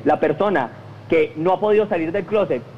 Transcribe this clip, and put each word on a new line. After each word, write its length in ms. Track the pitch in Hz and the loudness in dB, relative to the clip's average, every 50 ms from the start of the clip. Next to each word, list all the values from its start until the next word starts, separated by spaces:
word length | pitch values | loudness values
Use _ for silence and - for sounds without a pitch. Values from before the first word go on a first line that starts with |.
| - | 0
la 140 | 143 151 143 | 0 2 2
persona 500 | 165 147 147 - 196 208 185 143 123 113 - - - - - - - - | 2 0 0 0 0 0 0 0 -2 -4 -8 -16 -20 -20 -20 -12 -4 0
que 240 | 165 160 156 151 - | 2 2 2 0 -2
no 140 | 156 165 185 185 | -2 0 0 2
ha 60 | 180 | 2
podido 280 | 208 214 208 214 208 208 | 2 2 4 2 2 2
salir 220 | 208 170 160 175 | -2 -2 -2 -2
del 140 | 170 202 185 | -4 -4 -4
closet, 360 | - 214 214 190 151 139 120 - - - | 0 0 0 0 0 -2 -4 -4 -10 -16